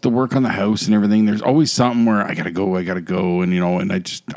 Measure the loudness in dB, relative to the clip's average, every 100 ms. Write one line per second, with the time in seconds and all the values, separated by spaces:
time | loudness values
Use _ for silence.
0 | 0 0 0 0 0 0 0 0 2 2
1 | 4 4 2 2 2 2 2 2 0 2
2 | 2 2 0 -4 -4 -2 -2 -2 -2 -6
3 | -4 -2 0 0 0 0 0 0 -2 -4
4 | -6 -10 -10